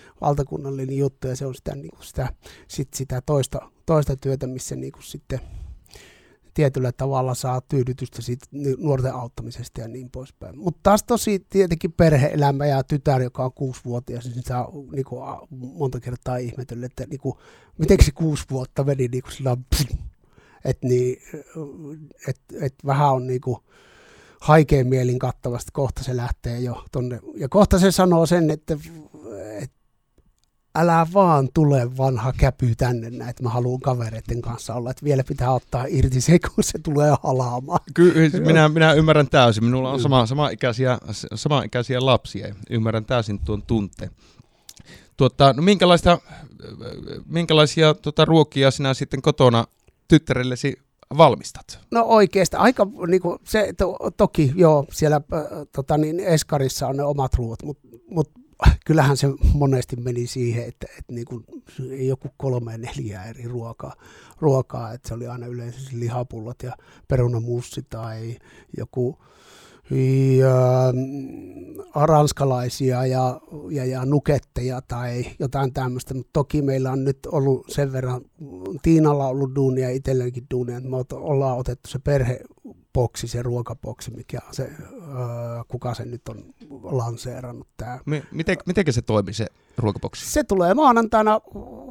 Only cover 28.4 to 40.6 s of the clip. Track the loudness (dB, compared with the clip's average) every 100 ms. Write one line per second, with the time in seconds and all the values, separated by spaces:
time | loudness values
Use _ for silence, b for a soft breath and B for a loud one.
28.4 | 2 0 -4 -8 -8 -20 -20 -20 -16 -14
29.4 | -12 -12 -12 _ _ _ _ _ _ _
30.4 | _ _ _ 0 2 4 4 4 4 4
31.4 | 2 2 4 4 0 0 0 0 -2 2
32.4 | 0 2 -2 0 -2 -2 -6 -10 -12 -6
33.4 | -4 -2 -2 -2 -2 -2 -4 -8 -8 -6
34.4 | -6 -8 -8 -8 -6 -4 0 2 0 -2
35.4 | 0 0 -2 -4 0 2 4 2 6 4
36.4 | 4 0 0 -2 -2 2 4 4 2 0
37.4 | -2 -4 -2 -4 0 6 6 8 4 4
38.4 | 4 6 6 6 6 6 6 6 6 6
39.4 | 6 4 2 0 -2 0 4 4 4 0
40.4 | -2 -2